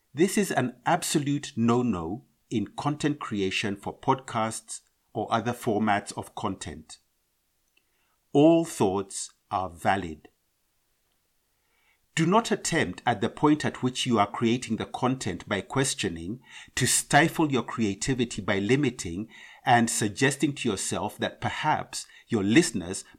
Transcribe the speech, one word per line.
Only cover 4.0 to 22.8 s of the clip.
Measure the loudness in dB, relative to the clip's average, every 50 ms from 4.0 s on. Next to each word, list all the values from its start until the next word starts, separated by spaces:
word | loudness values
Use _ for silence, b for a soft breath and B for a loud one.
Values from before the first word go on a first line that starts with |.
| 0 0 0 0 -2 -4 -4 -2 -2 -2 -4 -8 -12 -14 -16 -16 -18 _ _ _ _ _ -8
or | -6 -2 0
other | 0 0 0 -2
formats | -6 -4 -2 -2 0 2 2 2 2 0 0 -4 -8
of | -12 -12 -12 -12
content. | -8 -6 -6 -6 -6 -8 -12 -12 -12 -16 -18 -20 -20 _ _ _ _ _ _ _ _ _ _ _ _ _ _ _ _ _ _ _ _ _ _ _ _ _ _
All | 4 6 8 8 8 6 4
thoughts | 0 -2 0 0 2 2 0 -2 -4 -8 -12 -12 -12 -14 _ _ _
are | -4 -4 -4 -6
valid. | -8 -4 0 0 0 0 -2 -6 -10 -14 -16 -20 _ _ _ _ _ _ _ _ _ _ _ _ _ _ _ _ _ _ _ _ _ _ _ _ _ _ _ _ _ _ _ _ _ _ _ _ _
Do | 0 2
not | 4 4 2 2 2
attempt | -2 -4 -2 -2 0 0 0 0 -4 -4 -2
at | -2 0 0
the | -2 -4
point | -2 2 4 4 4 4 2
at | -2 -4 -2 -4
which | -4 -2 -2 -2
you | 0 2 2
are | 2 2
creating | 0 0 0 2 2 0 0 -4 -4 -4
the | -4
content | -6 -4 -2 0 0 0 -2 -4 -6 -6 -6 -6 -4
by | -4 -4
questioning | -4 -4 -2 -2 0 0 -2 -2 -4 -4 -4 -6 -8 -10 -10 -10 B B B B B B B
to | -2 0 2
stifle | 2 0 0 4 4 6 6 4 4 2 0 2
your | 2 0 -2
creativity | -2 -2 -2 0 0 0 -2 -2 -2 0 0 0 -2 -2 -6
by | -4 -2 0 0
limiting | 2 2 2 2 2 0 -2 -4 -8 -8 -6 -6 -8 B B B B B B B B
and | 4 6 6 6 4
suggesting | 2 0 -2 -2 0 2 2 2 2 2 0 -2 -2
to | -2 -2 -2
yourself | -2 -2 -4 -4 -4 -4 -4 -4 -4 -4
that | -4 -6 -4 -4
perhaps | -6 -6 -4 -2 0 0 0 0 -2 -6 -10 -12 -12 B B B B _
your | -2 0
listeners | 2 6 6 6 6 4 0 -4